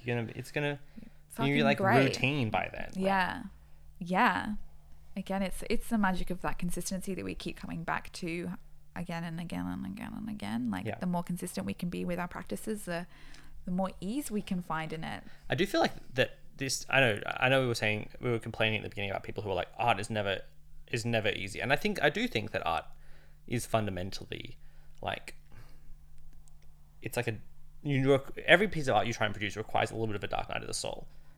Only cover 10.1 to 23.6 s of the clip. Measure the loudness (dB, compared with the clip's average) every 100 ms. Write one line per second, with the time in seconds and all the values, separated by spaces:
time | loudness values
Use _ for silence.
10.1 | -6 -6 -6 -4 -2 0 -2 -4 -2 0
11.1 | 0 -2 -4 -4 -4 -4 -2 -4 -2 -2
12.1 | -2 -4 -6 -6 -6 -4 -4 -4 -4 -6
13.1 | -12 -14 -14 -12 -10 -2 0 0 -2 -4
14.1 | -2 -2 -2 0 -2 -2 -4 -2 -4 -6
15.1 | -8 -10 -12 -2 0 4 4 4 2 -2
16.1 | 2 2 0 -14 -6 -4 -4 2 6 6
17.1 | 4 -2 2 4 6 4 4 2 2 -2
18.1 | -4 0 0 0 2 4 2 -2 -4 -2
19.1 | -2 -4 -4 -2 0 -2 2 2 4 2
20.1 | 0 0 0 -4 -14 -14 -12 -4 -2 2
21.1 | 2 2 2 -2 -2 0 2 2 2 2
22.1 | 2 0 0 -2 -2 0 0 -2 -10 -12
23.1 | -12 -14 -16 -4 -2